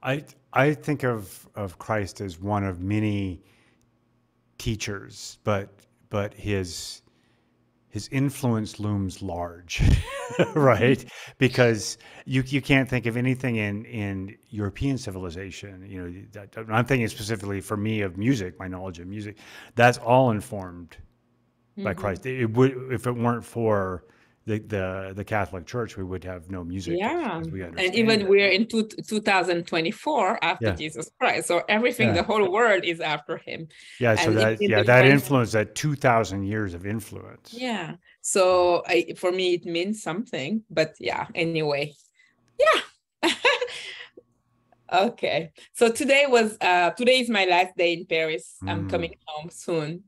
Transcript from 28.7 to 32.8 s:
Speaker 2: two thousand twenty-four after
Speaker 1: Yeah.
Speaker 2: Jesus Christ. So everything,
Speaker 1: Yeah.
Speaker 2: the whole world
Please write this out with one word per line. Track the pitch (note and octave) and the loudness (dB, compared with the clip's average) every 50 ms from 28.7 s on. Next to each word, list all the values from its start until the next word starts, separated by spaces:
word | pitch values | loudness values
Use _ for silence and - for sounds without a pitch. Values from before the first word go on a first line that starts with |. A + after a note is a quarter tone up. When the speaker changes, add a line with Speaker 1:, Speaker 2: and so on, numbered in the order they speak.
| - A3+ G#3+ | 0 -2 -2
Speaker 2:
two | G#3+ - - E3 - A3 G#3+ | -2 -4 -12 -10 -4 -4 -2
thousand | G#3 - G3+ F#3+ F3 F3+ F3 F3 E3+ - | 0 2 2 2 4 2 0 -2 -2 -2
twenty-four | - E3+ E3 D#3+ G#3+ - - D4+ D4+ C4 G3+ F#3 A3+ - | -2 0 0 0 -4 -4 -4 -2 0 2 2 2 0 0
after | - E3 F#3 - A#2 G#2+ | 0 -2 -2 0 0 -2
Speaker 1:
Yeah. | F#2+ | -2
Speaker 2:
Jesus | E2 D3+ D#3 D#3 - D#3+ - _ _ | -2 -4 -8 -8 -10 -12 -12 _ _
Christ. | C4 A3 - - E3 - | 0 0 2 0 0 0
So | F3 E3+ - - | 0 0 2 2
everything, | G#3 G#3+ A#3 B3+ B3 - G#3+ - | 0 2 2 0 2 2 2 2
Speaker 1:
Yeah. | - E3+ | 4 2
Speaker 2:
the | F3 | 2
whole | - A3 A3 G#3 F#3 | 2 2 2 2 2
world | F3 G#3+ A#3+ A3+ G3+ F3+ | 4 4 4 4 4 4